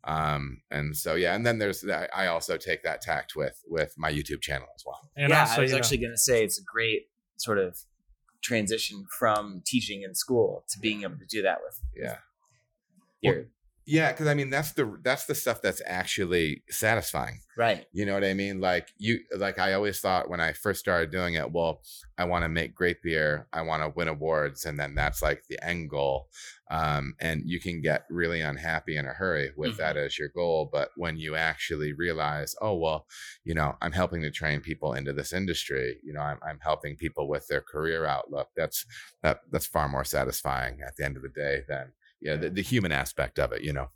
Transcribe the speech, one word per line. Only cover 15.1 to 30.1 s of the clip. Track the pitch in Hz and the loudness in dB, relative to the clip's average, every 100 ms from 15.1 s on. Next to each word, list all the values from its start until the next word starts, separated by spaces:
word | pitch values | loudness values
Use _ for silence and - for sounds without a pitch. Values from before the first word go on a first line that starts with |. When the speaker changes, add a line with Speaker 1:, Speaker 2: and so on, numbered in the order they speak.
| 139 - | 0 0
Speaker 1:
the | |
stuff | 147 - 110 | 0 0 2
that's | 104 92 | 2 0
actually | - 90 92 - 92 87 80 71 _ | -2 -2 0 0 4 4 4 0 _
satisfying. | - 110 110 - 76 64 - - | 0 4 4 2 -2 -2 -6 -12
Speaker 3:
Right. | - 117 98 - | 0 2 2 -2
Speaker 1:
You | 92 101 | -2 0
know | |
what | 98 | 2
I | 98 | 2
mean? | 95 98 95 | 2 0 0
Like | 92 87 - _ | 2 2 0 _
you, | 104 120 - 95 | 0 0 -2 -2
like | 98 92 | -2 2
I | 95 | 2
always | 95 104 98 | 4 2 0
thought | 98 92 - | 2 2 2
when | 87 | 0
I | 80 | 0
first | 80 104 92 | 0 -2 0
started | - 87 82 | 2 2 2
doing | 90 87 | 0 0
it, | 82 67 | 0 0
"Well, | 82 82 78 - - - - | 2 0 0 -10 -20 -18 -2
I | |
wanna | 90 87 85 | 0 2 2
make | 82 82 | 0 -2
great | - 87 87 | 2 2 2
beer, | 85 80 76 76 - | 0 2 2 0 -2
I | 80 | -4
wanna | 80 78 76 | -2 0 0
win | 76 82 | 0 -2
awards, | 78 76 80 73 69 | 0 0 2 0 -2
and | 80 73 | -6 -4
then | 71 | -4
that's, | 73 73 - | 0 0 2
like, | 76 71 _ | 0 0 _
the | - | -8
end | 82 87 80 | -4 -4 -4
goal." | 71 69 67 65 - - - _ | 0 0 0 -4 -18 -18 -20 _
Um, | 80 78 73 69 - | 0 2 0 -2 -4
and | 82 78 | -2 -2
you | 76 87 | -2 -4
can | 95 85 | -4 -2
get | 76 69 - | 0 0 -2
really | 87 82 85 | -2 0 0
unhappy | 78 71 80 80 - 76 | -2 -4 -2 -4 -2 -4
in | |
a | 69 | -4
hurry | 65 95 80 67 | -2 0 0 -2
with | 71 78 | -2 -4
Speaker 3:
Mm-hmm. | 80 | -2
Speaker 1:
that | 78 73 | -2 0
as | 71 | -2